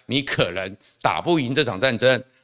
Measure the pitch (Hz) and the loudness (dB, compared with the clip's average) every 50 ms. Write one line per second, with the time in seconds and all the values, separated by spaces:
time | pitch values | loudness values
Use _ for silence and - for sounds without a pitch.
0 | _ - 120 143 139 - - - 120 87 87 95 95 95 101 - _ - _ _ | _ -4 -4 -4 -2 -2 -2 0 -2 -2 -2 -6 -8 -8 -10 -14 _ -20 _ _
1 | - 107 85 78 80 165 170 160 127 117 135 156 143 127 95 95 131 131 117 107 | -2 -2 -2 0 0 0 0 0 0 0 0 -2 -2 -2 -2 0 0 0 2 4
2 | 123 131 131 113 - _ _ _ | 4 4 4 2 0 _ _ _